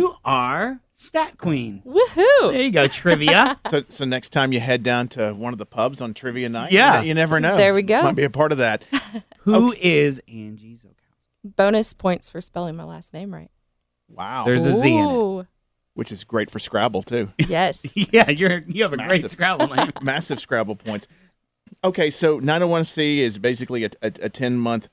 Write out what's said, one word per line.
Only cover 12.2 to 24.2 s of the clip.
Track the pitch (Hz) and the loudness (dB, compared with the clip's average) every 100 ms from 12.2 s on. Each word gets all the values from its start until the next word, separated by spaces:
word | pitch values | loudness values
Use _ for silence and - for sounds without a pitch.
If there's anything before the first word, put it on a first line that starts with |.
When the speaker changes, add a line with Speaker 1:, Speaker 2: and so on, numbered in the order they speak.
| - | -6
Speaker 2:
for | 170 | -14
spelling | - 175 175 165 | -10 -8 -8 -10
my | |
last | 160 165 - | -14 -16 -16
name | 160 202 | -14 -14
right. | 160 - _ _ _ _ _ _ | -16 -20 _ _ _ _ _ _
Speaker 3:
Wow. | - 98 127 117 | -12 -8 -4 0
Speaker 1:
There's | 123 139 | 2 2
a | |
Z | - - | 4 4
in | 311 294 | 4 2
it. | |
Speaker 2:
Ooh. | 247 202 190 185 _ _ _ _ | 0 -2 -4 -12 _ _ _ _
Speaker 3:
Which | - 117 | -12 -10
is | 101 | -12
great | - 110 104 | -6 -4 -4
for | 107 | -8
Scrabble, | - 107 117 98 | -6 -2 0 -2
too. | - 120 98 - 151 | -4 -4 -4 -2 -2
Speaker 2:
Yes. | 170 180 - 131 | 0 -2 -4 -8
Speaker 1:
<laughs> | 208 | -6
Yeah, | 190 226 143 | 2 4 4
you're, | 147 185 175 160 | 2 0 0 -6
you | 180 | -4
have | 202 | -2
a | 139 | -2
great | 175 185 | -2 -2
Speaker 3:
Massive. | 165 | -2
Speaker 1:
Scrabble | - 180 185 302 | -2 -2 0 0
name. | 139 151 - | 0 -2 -2
<laughs> | |
Speaker 3:
Massive | 135 143 165 135 | -4 -4 -4 -8
Scrabble | - 120 104 101 | -2 -2 -2 -6
points. | 110 104 - _ _ _ _ _ _ - | -8 -8 -10 _ _ _ _ _ _ -4
Okay, | 185 185 151 | -2 0 0
so | - 160 151 | 2 2 2
nine | 139 165 | 0 2
oh | 175 | 2
one | 165 160 | 2 0
C | 156 147 143 | -2 0 2
is | 120 101 | 0 0
basically | 117 120 127 123 107 | -2 -2 -6 -4 -4
a, | - | -6
a, | 110 - | -8 -6